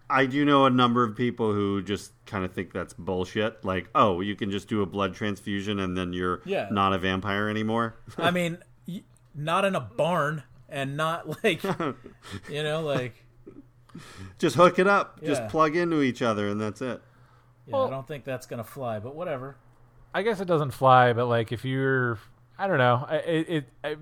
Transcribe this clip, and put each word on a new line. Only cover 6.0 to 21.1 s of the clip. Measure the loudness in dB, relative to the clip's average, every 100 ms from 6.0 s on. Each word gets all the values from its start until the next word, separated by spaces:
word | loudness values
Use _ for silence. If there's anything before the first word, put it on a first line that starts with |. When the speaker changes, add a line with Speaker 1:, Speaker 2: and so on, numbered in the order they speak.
| -4
Speaker 1:
you're | -4 -4 -4
Speaker 2:
Yeah. | -4 -4 -2
Speaker 1:
not | 0 2
a | 2
vampire | 0 -2 -2 -2 -2
anymore. | -2 -2 -2 -2 -6 -16
<laughs> | -4
Speaker 2:
I | -2
mean, | 0 -2 -6 -14 -20 -14
y-, | -14 -14 _ _
not | -10 -2 0
in | 0 -2
a |
barn | -4 -2 0 2 0 -2 -10 -20 -12
and | -6 -6 -2
not, | -2 -4 -6 -2
<laughs> | 0
like, | 0 -2 -2 -4 -6 -12 -20 -16 -14 -10
you | -6
know, | -4 -2
like, | -2 -2 -4 -10 -20 _ -20 -20 -20 _ _ -20 -20 -18 -18 -2
Speaker 1:
Just | 0 6
hook | 6 6
it | 4
up. | 4 0 -6
Just | -4 -2
Speaker 2:
Yeah. | 0
Speaker 1:
plug | 2 2 2
into | 0 2
each | 0 2
other | 0 0 0
and | -2
that's | -4 -6
it. | -8 -8 -12 _ -20 _ _ _ -6
Speaker 2:
Yeah, | -2
I |
Speaker 3:
Well, | -2
Speaker 2:
don't | -4 -10
think | -12 -8
that's | -8 -8
gonna | -12 -10
fly, | -8 -6 -6
but | -8 -8
whatever. | -6 -6 -8 -16 -20 -20 -20 -20 -8
Speaker 3:
I | -4
guess | -2 -2
it | 0
doesn't | 0 0
fly, | 2 8 8 8